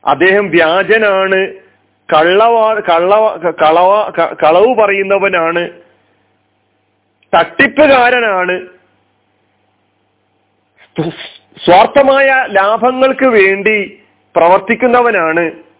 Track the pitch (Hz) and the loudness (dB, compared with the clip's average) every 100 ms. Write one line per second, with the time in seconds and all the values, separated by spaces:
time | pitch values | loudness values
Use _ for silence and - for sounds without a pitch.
0 | - 139 180 196 202 165 160 175 190 220 | -4 0 2 0 0 0 0 0 0 0
1 | 214 190 190 190 190 143 _ _ _ _ | 0 -2 -2 -2 -4 -10 _ _ _ _
2 | - 156 165 190 226 233 220 220 208 170 | -2 0 2 2 2 2 0 -2 -2 0
3 | 180 208 220 170 170 160 156 160 180 208 | 2 2 0 -2 -8 0 2 2 2 0
4 | 208 - 165 - 156 170 220 226 208 196 | -2 -4 -4 0 2 4 2 2 0 -2
5 | 196 196 190 185 165 170 175 - _ _ | -2 -2 0 -2 -2 -4 -8 -12 _ _
6 | _ _ _ _ _ _ _ _ _ _ | _ _ _ _ _ _ _ _ _ _
7 | _ _ _ 175 165 - 277 - 294 269 | _ _ _ -2 -2 -2 -2 2 2 4
8 | 240 254 226 185 180 185 185 _ _ _ | 2 0 -2 -2 -4 -6 -10 _ _ _
9 | _ _ _ _ _ _ _ _ _ _ | _ _ _ _ _ _ _ _ _ _
10 | _ _ _ _ _ _ _ _ _ - | _ _ _ _ _ _ _ _ _ -8
11 | 165 - - - _ - - 175 226 285 | -8 -10 -20 -20 _ -6 2 4 4 2
12 | 277 269 277 262 247 196 196 220 240 254 | 2 2 2 0 0 -2 0 0 -2 0
13 | 262 262 262 220 190 196 202 214 190 - | -2 0 0 2 2 0 -2 -2 -6 -14
14 | _ _ _ 175 165 190 190 226 254 247 | _ _ _ 0 2 2 0 -2 0 0
15 | 240 208 160 165 165 - - _ | 0 0 -2 -2 -4 -8 -20 _